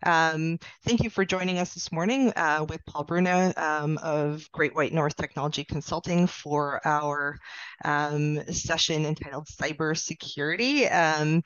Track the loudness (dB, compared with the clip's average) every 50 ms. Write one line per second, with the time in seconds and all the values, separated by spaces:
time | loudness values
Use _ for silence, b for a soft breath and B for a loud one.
0 | 2 4 4 4 4 4 2 0 0 0 -2 -2 B B B B _ 0 2 2
1 | 2 0 2 0 0 2 2 0 0 0 0 0 -2 -4 -4 -10 -10 -6 -4 -2
2 | 0 0 2 4 2 2 2 2 2 2 2 0 0 -4 -6 -10 -12 -10 -8 -8
3 | -4 -2 0 2 2 4 4 4 4 4 2 0 0 0 0 0 0 0 -2 -2
4 | -2 -2 0 0 0 0 -2 -4 -10 -14 _ 0 0 0 2 0 0 2 2 2
5 | 0 0 0 -2 -6 -6 -4 -4 -4 -2 -2 -4 -6 -4 -6 -8 -6 -4 -6 -6
6 | -4 0 2 4 4 2 2 -4 -6 -2 0 0 0 0 -2 -2 0 0 0 2
7 | 0 0 -2 -2 -2 -4 -4 -8 B B B B B B B B -2 0 0 2
8 | 0 0 0 0 0 2 0 -2 -2 -4 -6 -6 -2 -2 0 0 2 0 2 0
9 | 0 0 -2 -4 -4 -8 -8 -10 -10 -10 -10 -6 -6 -6 -2 -2 -2 0 0 -2
10 | -4 -6 -8 -10 -10 -12 -6 -4 -2 -2 0 0 0 0 2 2 2 4 4 4
11 | 4 4 4 2 2 4 2 2 2